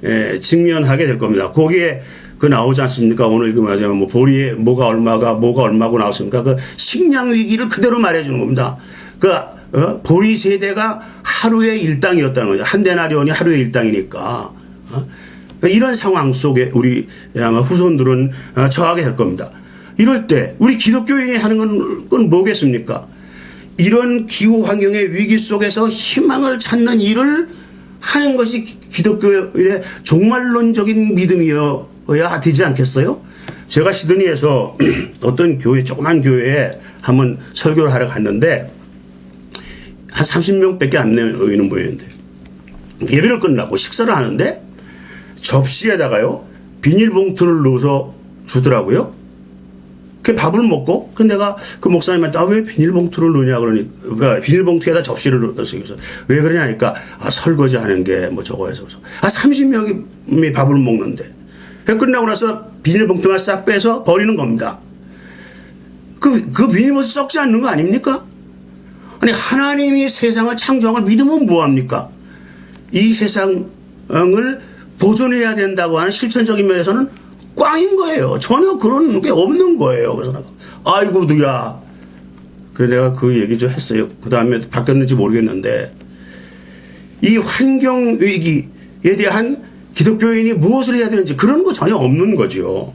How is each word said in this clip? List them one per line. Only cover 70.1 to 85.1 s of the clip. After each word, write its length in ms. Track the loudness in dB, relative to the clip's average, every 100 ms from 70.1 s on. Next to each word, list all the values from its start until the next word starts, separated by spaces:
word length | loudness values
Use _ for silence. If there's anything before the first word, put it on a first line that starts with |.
세상을 480 | 0 0 0 -2 -2
창조한 360 | -2 0 2 0
걸 80 |
믿으면 420 | 2 2 4 2 2
뭐합니까? 640 | 2 2 0 0 -6 -8 -16 -20 -20 -20 -20 -20 -20 -6
이 220 | 0 2
세상을 520 | 2 0 0 0 -2 -4 -14 -20 -20 -6 0 2 2 0 -6 -12 -20 -20 -2
보존해야 560 | 0 2 0 0 -2 -2
된다고 440 | -2 -2 -2 0
하는 120 | -2
실천적인 560 | -2 -2 0 0 0 2
면에서는 420 | 0 0 0 -2 -6 -20 -20 -18 -2
꽝인 400 | 0 2 0 0
거예요. 420 | 0 -2 -2 -4
전혀 380 | 0 2 2 2
그런 440 | 0 2 2 0
게 80 | 0
없는 480 | 0 2 2 2 2
거예요. 380 | 0 0 -2 -2
그래서 160 | -6
내가, 140 | -8 -12 -20 -20 -10
"아이고, 420 | -2 0 2 0 2
누야." 560 | 2 2 -2 -6 -12 -18 -20 -20 -20 -20 -20 -20 -20 -20
그래, 160 | -2 0
내가 240 | 2 0
그 220 | 0 0 2
얘기 180 | 0 0
좀 120 | -2
했어요. 380 | -4 -4 -2 -4 -8
그 80 | -2
다음에 320 | 0 0 -2
바뀌었는지 540 | -2 -4 0 2 2